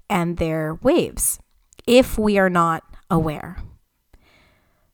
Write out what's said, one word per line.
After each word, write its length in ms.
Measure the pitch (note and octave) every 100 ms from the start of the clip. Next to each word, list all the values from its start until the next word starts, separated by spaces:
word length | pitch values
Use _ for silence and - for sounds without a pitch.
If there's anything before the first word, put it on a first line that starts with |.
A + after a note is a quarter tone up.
| -
and 260 | F#3+ E3+ E3+
their 400 | E3 D#3+ D#3 D#3+
waves 640 | B3+ D#4+ C3+ - - - _ _ _ - -
if 300 | B3 B3+ -
we 180 | G#3+ G3+
are 140 | F#3+
not 320 | F3 E3 D#3+ - - -
aware. 480 | E3+ D#3+ D3 - F#3 - - _ _ _ - _ _ _ _ _ _ _